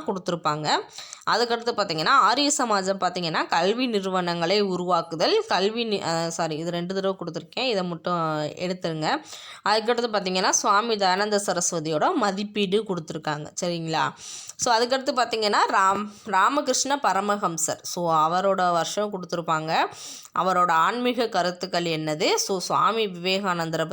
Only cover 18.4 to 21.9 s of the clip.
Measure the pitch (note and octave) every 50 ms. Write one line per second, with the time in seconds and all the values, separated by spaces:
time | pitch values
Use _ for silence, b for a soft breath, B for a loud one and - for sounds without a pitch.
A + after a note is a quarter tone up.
18.4 | G3 G3 F#3+ F#3+ F3+ F3+ E3+ E3 D#3+ E3 - G#3 G#3 G#3 G3+ F3+ F3+ - F#3 E3+
19.4 | E3 F3 D#3+ D#3 D#3 D#3+ E3+ A#3+ E4+ - B B B B B B B B B E3
20.4 | F3 F#3 F#3 F3+ F3+ E3+ E3 D#3+ E3 F#3 A3+ B3 B3 B3 A#3+ A#3+ A#3 A3+ - F3+
21.4 | E3+ F3+ F3+ - - F#3 - F3 F3 E3+